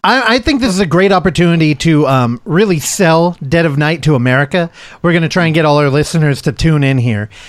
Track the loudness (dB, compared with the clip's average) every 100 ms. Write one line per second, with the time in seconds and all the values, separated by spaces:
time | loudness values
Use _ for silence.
0 | 2 0 0 -2 0 -2 -2 -2 0 2
1 | 2 2 0 0 0 2 0 0 0 2
2 | 2 2 0 -4 -4 0 0 0 -4 -2
3 | 0 2 0 -4 -4 0 0 0 -2 -2
4 | 0 0 2 0 0 -2 -4 -8 -20 -6
5 | -2 0 0 0 0 2 2 2 2 0
6 | -2 0 0 0 -4 -2 0 2 2 0
7 | 0 -4 -6 -14